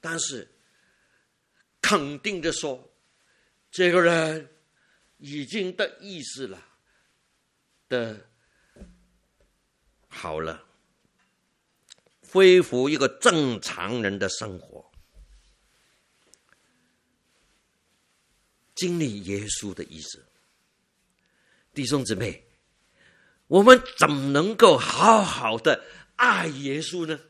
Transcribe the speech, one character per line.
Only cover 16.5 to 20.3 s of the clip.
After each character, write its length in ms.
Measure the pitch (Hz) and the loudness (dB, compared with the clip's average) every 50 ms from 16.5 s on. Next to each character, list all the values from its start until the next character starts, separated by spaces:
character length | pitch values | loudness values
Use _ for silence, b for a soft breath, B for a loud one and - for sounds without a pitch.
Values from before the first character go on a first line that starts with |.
| _ _ _ _ _ _ _ _ _ _ _ _ _ _ _ _ _ _ _ _ _ _ _ _ _ _ _ _ _ _ _ _ _ _ _ _ _ _ _ _ _ _ _ _ _ | _ _ _ _ _ _ _ _ _ _ _ _ _ _ _ _ _ _ _ _ _ _ _ _ _ _ _ _ _ _ _ _ _ _ _ _ _ _ _ _ _ _ _ _ _
经 260 | - - 180 175 170 | -6 -4 -4 -2 -2
历 240 | 160 131 107 104 95 | -2 -4 -6 -8 -8
耶 160 | 90 98 101 104 | -6 -6 -6 -6
稣 280 | 104 98 - - 104 90 | -8 -8 -8 -8 -10 -10
的 80 | - 82 | -10 -12
医 160 | - 78 78 | -14 -14 -18
治。 240 | 76 - - 67 64 _ | -16 -18 -18 -20 _ _